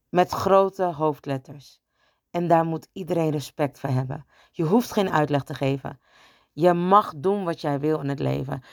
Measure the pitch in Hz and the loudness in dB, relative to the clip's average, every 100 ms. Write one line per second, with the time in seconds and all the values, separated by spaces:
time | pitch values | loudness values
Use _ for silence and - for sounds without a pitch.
0 | _ 175 180 - 190 196 196 190 180 147 | _ 0 0 0 2 4 4 0 -4 -2
1 | 156 143 147 135 131 151 - _ _ _ | -2 -2 -6 -8 -8 -20 -20 _ _ _
2 | _ _ _ 175 175 165 165 160 - 196 | _ _ _ -2 4 4 2 -4 -8 -12
3 | 170 170 156 147 131 - 143 - 147 131 | -4 0 0 -2 -4 -6 -6 -4 -4 -2
4 | 131 151 - _ _ - 156 226 233 220 | -2 -8 -14 _ _ -4 2 2 2 -2
5 | 185 165 147 143 - 143 135 139 - 143 | 0 0 2 0 -2 -4 -2 -2 -6 -14
6 | _ _ - _ _ - 175 175 180 190 | _ _ -20 _ _ 0 2 4 4 4
7 | - 147 175 202 170 165 151 143 151 156 | 4 -2 -2 -2 -2 -4 -2 -2 0 -2
8 | 139 135 135 139 131 131 - | -2 -4 -2 -4 -4 -8 -12